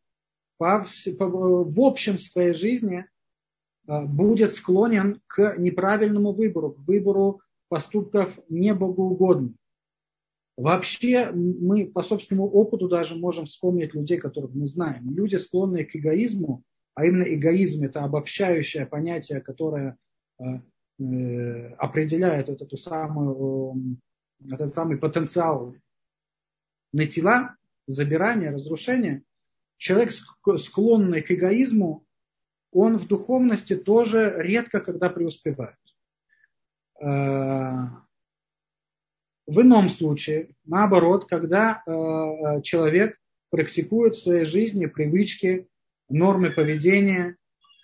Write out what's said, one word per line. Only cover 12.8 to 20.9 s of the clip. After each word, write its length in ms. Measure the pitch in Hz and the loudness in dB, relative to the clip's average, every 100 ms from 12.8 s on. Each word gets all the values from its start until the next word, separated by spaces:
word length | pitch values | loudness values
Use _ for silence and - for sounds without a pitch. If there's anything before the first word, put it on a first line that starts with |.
| 185 | 0
даже 280 | 175 160 165 | 0 -2 -4
можем 300 | 175 165 151 | -4 -4 -8
вспомнить 480 | - 185 180 156 | -4 -2 0 -2
людей, 240 | 151 147 170 | -4 -4 -4
которых 380 | 135 147 135 135 | -4 -8 -8 -6
мы 100 | 143 | -6
знаем. 480 | 156 160 127 123 | -4 -6 -6 -8
Люди, 220 | 156 208 190 | -4 -2 -4
склонные 500 | - 180 190 175 151 | -2 -2 -2 -4 -6
к 100 | 160 | -6
эгоизму, 680 | 151 165 233 202 156 127 _ _ _ - | -2 0 0 -4 -6 -8 _ _ _ -2
а 100 | 165 | 2
именно 180 | 180 | 2
эгоизм — 600 | 180 156 160 185 180 151 135 | 0 0 2 2 0 -2 -4
это 180 | 151 | -4
обобщающее 840 | 143 151 147 - 190 165 147 151 131 | -4 -4 -4 -2 0 0 -2 -6 -6
понятие, 520 | 147 165 170 - 139 | -6 -6 -6 -8 -10
которое, 580 | 135 131 160 151 135 127 _ _ _ - | -10 -6 -6 -4 -6 -10 _ _ _ -14
э, 40 | 127 127 - _ _ | -10 -10 -12 _ _